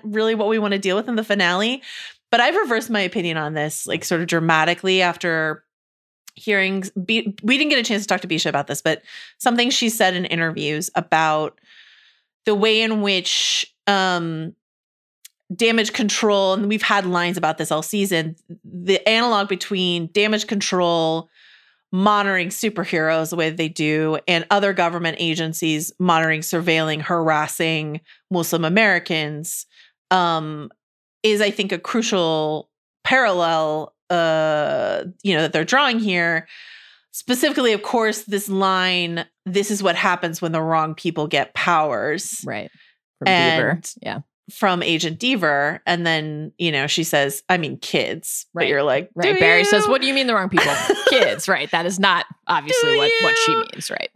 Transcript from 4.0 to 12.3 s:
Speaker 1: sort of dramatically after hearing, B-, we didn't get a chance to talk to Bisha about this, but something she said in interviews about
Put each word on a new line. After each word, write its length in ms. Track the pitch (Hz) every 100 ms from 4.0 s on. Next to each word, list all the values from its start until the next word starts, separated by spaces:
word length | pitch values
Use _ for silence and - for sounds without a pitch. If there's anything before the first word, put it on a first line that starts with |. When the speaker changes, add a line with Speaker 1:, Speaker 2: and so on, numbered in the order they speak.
Speaker 1:
sort 160 | - 170
of 80 | 170
dramatically 760 | 165 160 160 160 170 190 185
after 600 | 180 170 180 160 156 160 _ _ _ _ _ _ -
hearing, 500 | - - 202 190 190 190 -
B-, 300 | 175 226 226 196
we 160 | 214 262
didn't 120 | 302
get 100 | 277
a 20 |
chance 200 | 233 208
to 40 | 202
talk 140 | 180
to 80 | 185
Bisha 180 | 160 170
about 220 | 143 139
this, 120 | 143
but 220 | 160 151 - - - _
something 320 | 254 233 240
she 180 | 277 233
said 260 | 226 190
in 100 | 180
interviews 640 | 185 165 165 156 147 151 -
about 640 | - 160 160 160 156 156 - _ - - _ _ _ _